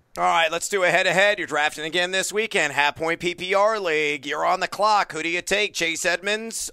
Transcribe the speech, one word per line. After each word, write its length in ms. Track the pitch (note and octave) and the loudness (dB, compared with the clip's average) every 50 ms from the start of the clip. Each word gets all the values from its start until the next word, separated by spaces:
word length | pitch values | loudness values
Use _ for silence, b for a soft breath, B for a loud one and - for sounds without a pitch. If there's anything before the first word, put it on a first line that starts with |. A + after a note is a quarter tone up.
| _ _ - | _ _ -6
All 80 | E3+ F3 | 0 2
right, 280 | F3+ F3 E3+ E3 D#3 | 2 4 4 2 2
let's 180 | E3 E3+ - - | 0 -2 -4 -2
do 140 | G#3 G3 F3+ | -2 2 2
a 80 | F3 | 4
head-to-head. 480 | E3 F3+ F#3 F#3 E3 F#3 G3+ G#3 G#3 F#3 | 4 4 4 4 4 4 4 4 2 0
You're 80 | D#3+ - | -2 -4
drafting 360 | D3 D3 D3 D3+ - D#3 D3+ | 0 0 0 0 0 -4 -8
again 280 | D#3+ D#3+ F3+ F3+ F3+ | -4 -2 -2 -2 0
this 200 | F#3 F#3+ F3+ - | 0 -2 -2 -2
weekend, 420 | F3+ G#3+ A3+ G#3+ - F#3+ D#3 D3 C3+ | -2 -4 -2 0 0 0 0 0 0
Half 240 | C#3 C#3+ D3 - - | 0 0 0 0 -2
Point 220 | D#3+ E3 E3+ E3 | -2 -2 -2 -2
P 140 | E3+ F3+ F3 | -2 -4 -4
P 220 | F3 F3+ F#3 G3 | -4 -4 0 2
R 240 | G3 G3+ G#3+ A3 G#3+ | 4 4 2 2 0
League. 480 | G3 E3+ D#3 D#3 D3+ D3 D3 C#3+ C3 C#3+ | -2 0 0 0 0 0 -2 -4 -4 -6
You're 180 | D3 D#3 E3 | -4 -2 0
on 140 | E3+ F3+ F#3 | 0 0 0
the 80 | F#3 E3+ | -2 -4
clock. 440 | - - G3+ G#3+ G#3+ G3+ F3 - | -2 0 2 4 4 2 2 0
Who 120 | - D#3 D#3+ | -4 -6 -4
do 60 | E3 | -4
you 120 | E3+ F3 | -4 -4
take, 320 | E3+ - F#3+ G3+ G#3+ G3 - | -2 0 0 0 0 -2 -2
Chase 320 | - E3+ E3 D#3+ D3+ - | -2 -4 -2 -2 -2 -2
Edmonds 640 | F3 F3 F3 F3+ G3+ G#3+ A3 A3+ A3+ G#3 - - - | -2 -2 -2 -2 -2 -4 -4 -4 -8 -8 -8 -10 -8